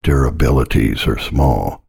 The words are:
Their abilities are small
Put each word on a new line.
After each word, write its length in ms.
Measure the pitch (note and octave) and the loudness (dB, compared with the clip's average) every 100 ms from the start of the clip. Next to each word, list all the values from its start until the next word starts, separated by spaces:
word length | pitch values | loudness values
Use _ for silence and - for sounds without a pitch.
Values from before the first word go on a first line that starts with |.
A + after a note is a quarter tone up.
Their 200 | - C#2 | 2 2
abilities 800 | B1+ D#2 C2 C2+ - - G#1+ - - | 0 0 2 2 2 0 0 -2 -4
are 120 | - | -4
small 680 | - B1+ C2+ G#1 G1+ - | -4 0 2 0 -4 -10